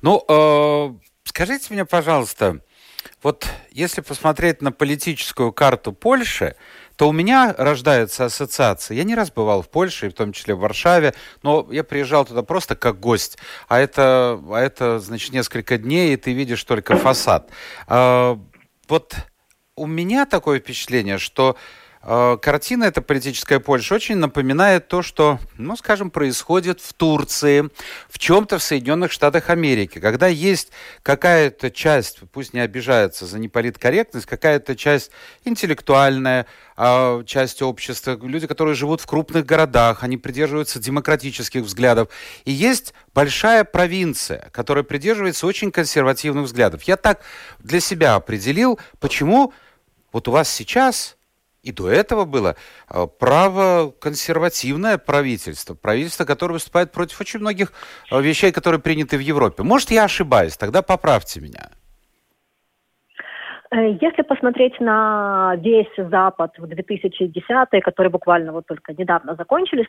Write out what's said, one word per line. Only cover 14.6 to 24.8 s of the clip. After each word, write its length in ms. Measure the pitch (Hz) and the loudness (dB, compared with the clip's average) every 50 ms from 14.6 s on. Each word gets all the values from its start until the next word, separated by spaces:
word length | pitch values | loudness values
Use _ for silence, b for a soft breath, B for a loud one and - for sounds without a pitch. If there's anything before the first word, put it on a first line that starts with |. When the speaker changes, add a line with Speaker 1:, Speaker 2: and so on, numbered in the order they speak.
| 127 139 _ - 127 120 117 113 | -2 -2 _ -2 -2 -2 -2 -2
Speaker 1:
значит, 340 | 98 95 113 110 - - | -6 -8 -10 -10 -10 -6
несколько 460 | 131 131 120 - - 120 107 - 127 113 | -6 -6 -6 -4 -6 -8 -4 -4 -4 -4
дней, 360 | 104 123 147 175 180 160 139 | -2 -2 0 2 2 2 0
и 40 | - | -2
ты 160 | - 131 123 | -2 -4 -4
видишь 300 | 127 139 123 120 110 - | -4 -4 -4 -6 -8 -4
только 320 | - 123 107 98 - 131 | -4 -4 -4 0 0 0
фасад. 540 | - - 131 131 - - - 95 78 - - B B B B B B B B | 4 4 2 2 2 2 2 2 2 0 -6 B B B B B B B B
А, 480 | - 123 127 127 127 123 123 123 120 107 95 _ _ _ _ _ _ _ _ _ | 2 4 6 6 6 4 4 2 0 -2 -8 _ _ _ _ _ _ _ _ _
вот 240 | 151 160 - _ - - - - _ _ _ _ _ _ _ _ _ | -2 -2 -2 _ -14 -14 -14 -14 _ _ _ _ _ _ _ _ _
у 100 | - 151 | -12 -8
меня 400 | 151 160 165 170 185 226 269 277 | -6 -6 -6 -4 -2 0 0 0
такое 340 | 277 - 175 - 156 143 135 | 0 -2 -2 0 0 -2 -2
впечатление, 600 | - - 123 - - - 123 127 104 98 98 95 | -2 -8 -12 -12 -8 -2 -2 -2 -2 -2 -4 -6
что, 360 | - - _ - 131 131 127 B B B B B B B B B - | -6 -8 _ 0 2 2 0 B B B B B B B B B -6
э, 340 | - 113 120 120 123 123 113 | -2 0 2 2 2 2 0
картина 440 | - 147 147 147 - - 247 240 233 | 0 0 0 0 -2 -4 -2 0 0
эта 160 | 202 - - - | 0 0 -2 -2
политическая 560 | - 147 135 120 135 127 - - - 147 135 | -2 -2 -2 -2 -6 -8 -8 -2 0 0 0
Польши 340 | 131 - 139 127 107 - 190 | 2 0 -2 -2 0 -2 -2
очень 240 | 214 - - - 190 | -2 -2 -2 -2 -2
напоминает 720 | 160 143 - 143 135 131 135 156 190 208 190 175 | -2 -2 -2 -2 -2 0 2 2 4 4 4 2